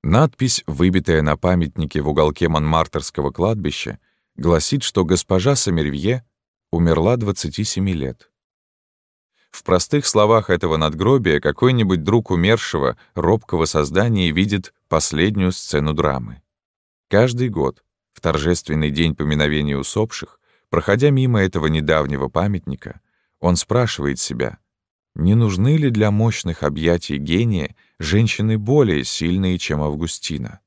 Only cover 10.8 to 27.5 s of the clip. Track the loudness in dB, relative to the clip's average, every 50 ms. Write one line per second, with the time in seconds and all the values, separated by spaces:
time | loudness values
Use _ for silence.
10.8 | 0 -2 -2 0 2 2 2 2 2 2 0 2 0 -2 0 2 2 2 2 2
11.8 | 2 2 0 0 0 0 0 0 0 0 0 2 4 2 2 0 -2 -4 -4 -2
12.8 | -2 -2 -4 _ _ _ _ -2 2 2 2 0 0 -4 -2 0 0 0 0 -2
13.8 | -2 0 0 0 0 2 0 2 0 0 2 0 0 0 0 -4 -4 -8 _ _
14.8 | _ _ -2 -2 -2 0 0 2 2 2 2 0 0 0 -2 -4 -8 -4 -2 -2
15.8 | 0 0 -2 0 0 0 0 -2 -6 -10 -16 -20 _ _ _ _ _ _ _ _
16.8 | _ _ _ _ _ _ 2 2 2 2 0 -2 -4 -2 -2 -2 -2 -2 -4 _
17.8 | _ _ _ _ _ _ _ -4 -2 0 0 0 2 0 0 0 -2 -4 -2 -2
18.8 | -2 -2 0 0 0 -2 0 -2 -2 -2 0 0 0 0 0 0 -2 -2 -4 -4
19.8 | -6 -4 -2 -2 -4 -4 -6 -14 -14 _ _ _ _ _ _ _ _ _ -2 0
20.8 | 2 2 2 4 4 4 4 4 2 2 4 4 2 2 0 0 0 0 0 0
21.8 | 2 2 2 2 2 -2 -2 -4 -4 -2 _ -2 0 0 -2 -4 _ -8 -10 -10
22.8 | -12 -16 -18 -18 _ _ _ _ _ _ _ _ 0 2 2 2 0 _ 0 0
23.8 | 0 0 -2 -4 -4 -4 -4 -4 -6 -8 -6 -6 -6 -6 -6 _ _ _ _ _
24.8 | _ _ _ _ _ _ _ -2 2 2 4 4 2 2 0 0 2 2 2 2
25.8 | 2 0 2 2 2 2 2 2 0 0 0 -2 -6 -8 -6 -2 -4 -4 -2 0
26.8 | 2 2 2 2 0 -6 -6 -6 -2 0 0 0 2 0